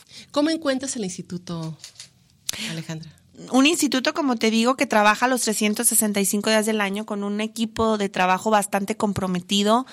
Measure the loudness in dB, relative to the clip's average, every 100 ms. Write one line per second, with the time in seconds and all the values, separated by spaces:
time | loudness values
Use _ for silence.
0 | -14 -20 -6 0 0 0 -2 -2 -4 -6
1 | -6 -8 -10 -10 -8 -8 -8 -10 -18 -20
2 | -20 _ _ _ -12 -10 -8 -10 -10 -12
3 | -14 -20 _ -20 0 4 4 4 2 0
4 | 0 0 0 0 2 2 2 2 2 4
5 | 4 4 2 0 0 0 0 0 0 2
6 | 0 0 0 0 2 2 2 0 -2 -4
7 | -6 -6 -4 -4 -4 -4 -4 0 0 2
8 | 0 0 2 2 2 2 2 -2 -2 -2
9 | -2 0 -2 -4 0 0 4 2 0